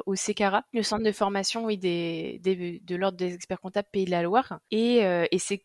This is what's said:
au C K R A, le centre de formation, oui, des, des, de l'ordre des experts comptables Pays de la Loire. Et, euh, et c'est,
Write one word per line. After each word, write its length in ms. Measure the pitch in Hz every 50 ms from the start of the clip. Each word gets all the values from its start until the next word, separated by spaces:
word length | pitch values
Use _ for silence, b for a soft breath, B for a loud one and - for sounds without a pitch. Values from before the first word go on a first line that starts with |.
| -
au 80 | 196 190
C 180 | 185 - -
K 120 | 208 - 208
R 100 | 196 190
A, 100 | 214 - _
le 100 | - 233
centre 200 | 208 - 214 214
de 100 | 220 214
formation, 540 | 202 - 208 196 202 196 190 - - 226 226
oui, 100 | 220 214
des, 640 | 185 185 180 170 170 170 165 165 160 160 131 - -
des, 380 | 175 190 190 180 175 175 170 -
de 140 | - 175 180
l'ordre 220 | 180 190 196 185 180
des 160 | 185 180 180
experts 260 | 175 - - 190 -
comptables 280 | - 185 - 202 208 _
Pays 140 | - 196 190
de 40 | 180
la 100 | 180 170
Loire. 380 | 170 170 202 254 269 - 170 160 _ -
Et, 340 | 214 220 233 240 240 233 208
euh, 220 | 185 175 175 165 -
et 80 | 190 185
c'est, 220 | - - 202 190